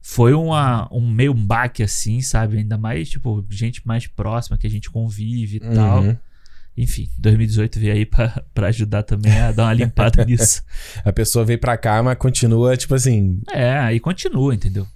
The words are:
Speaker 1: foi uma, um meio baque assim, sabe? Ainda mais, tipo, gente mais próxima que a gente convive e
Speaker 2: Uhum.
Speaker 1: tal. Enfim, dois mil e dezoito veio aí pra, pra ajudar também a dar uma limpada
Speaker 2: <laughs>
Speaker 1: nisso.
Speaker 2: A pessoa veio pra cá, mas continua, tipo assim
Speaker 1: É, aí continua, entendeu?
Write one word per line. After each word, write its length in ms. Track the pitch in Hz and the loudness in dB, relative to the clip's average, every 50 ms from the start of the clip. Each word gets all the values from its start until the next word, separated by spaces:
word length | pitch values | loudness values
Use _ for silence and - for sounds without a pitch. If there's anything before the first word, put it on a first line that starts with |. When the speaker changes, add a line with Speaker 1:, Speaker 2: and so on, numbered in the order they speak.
Speaker 1:
foi 340 | - - - - 117 120 139 | -16 -8 0 4 4 6 6
uma, 540 | 156 165 160 160 151 143 131 123 113 113 - | 4 2 0 0 0 0 0 0 -2 -4 -4
um 160 | - 120 117 120 | -4 -2 -2 0
meio 260 | 110 110 131 143 135 | 2 2 2 2 2
baque 480 | 117 104 98 113 117 127 127 - - | 0 0 0 2 0 0 -2 -2 -2
assim, 380 | 110 101 - - - 110 110 123 | -2 -2 -2 -2 -2 -2 -2 -2
sabe? 360 | 131 - - 113 113 110 107 107 | -2 0 0 0 0 0 0 -2
Ainda 180 | 107 107 110 107 | -2 -2 -2 -4
mais, 300 | 107 110 120 156 156 - | -4 -4 -4 -6 -4 -4
tipo, 360 | - - - 117 107 107 95 101 | -4 -2 -2 -2 -2 -4 -4 -6
gente 360 | 101 98 110 117 123 - - | -6 -4 -4 -4 -4 -6 -6
mais 200 | - 113 120 - - | -4 -4 -4 -4 -6
próxima 480 | - - 104 110 110 117 117 - - | -8 -6 -6 -4 -4 -4 -4 -2 -2
que 100 | - - | -2 0
a 40 | 107 | -2
gente 200 | 107 104 - - | -4 -4 -6 -6
convive 720 | - 113 113 113 104 104 107 110 120 120 113 104 104 107 | -4 -4 -4 -4 -4 -6 -6 -4 -4 -4 -4 -4 -6 -8
e 40 | - | -4
Speaker 2:
Uhum. 80 | 113 113 | 0 2
Speaker 1:
tal. 420 | 110 110 104 98 98 95 101 117 117 - - - - - - - - - - - | 2 4 4 4 4 4 2 0 -2 -6 -16 -20 -20 -20 -18 -14 -14 -14 -12 -6
Enfim, 320 | - 120 - - - - - - - | -2 -2 -2 -2 -2 -4 -6 -6 0
dois 160 | - 107 107 | 4 4 4
mil 80 | 110 113 | 4 4
e 20 | |
dezoito 320 | 110 107 110 107 110 - 107 | 2 2 0 0 0 -2 -2
veio 120 | 110 107 | -2 0
aí 120 | 104 104 107 | 0 0 0
pra, 380 | - - - 117 113 - - - - - | 2 4 4 4 2 -2 -6 -12 -6 -4
pra 140 | - 101 95 | -2 0 0
ajudar 340 | 110 110 107 104 107 104 | 0 0 -2 -2 -2 -4
também 300 | 104 - 107 104 107 107 107 110 | -2 -2 -2 0 4 4 4 4
a 100 | 117 110 | 4 2
dar 120 | 110 110 113 | 2 2 2
uma 80 | 113 | 2
limpada 500 | 110 120 123 117 - - 104 113 110 - | 2 2 0 0 0 2 2 6 6 6
Speaker 2:
<laughs> 40 | 113 | 4
Speaker 1:
nisso. 360 | - 123 117 113 - - - - - - - - - - 104 - | 4 2 2 2 2 0 -2 -4 -8 -8 -10 -10 -10 -12 -4 -2
Speaker 2:
A 80 | 104 | -2
pessoa 320 | 95 - 110 - - 120 113 | 0 0 -2 0 0 0 2
veio 140 | 110 120 117 | 2 0 0
pra 180 | - 123 117 | 0 -2 -2
cá, 260 | 113 - 113 107 110 | 0 0 0 0 2
mas 160 | 120 127 127 - | 2 0 0 0
continua, 580 | - 131 127 - - 117 113 113 120 123 127 | 0 0 0 2 2 2 4 4 4 2 2
tipo 180 | 127 - - 139 | 0 0 0 0
assim 460 | 131 131 135 120 107 101 95 90 95 110 - | 2 2 2 2 2 2 2 0 -2 -4 -6
Speaker 1:
É, 280 | 392 - 120 123 131 147 | -4 -2 0 0 0 0
aí 200 | 139 113 117 117 | 0 0 -2 -2
continua, 540 | - 160 185 - - 381 - 135 131 139 127 | -2 -2 -4 -4 -4 -4 -2 0 0 0 0
entendeu? 320 | 98 - 104 92 101 98 98 - | 0 0 -2 -2 -2 -6 -8 -12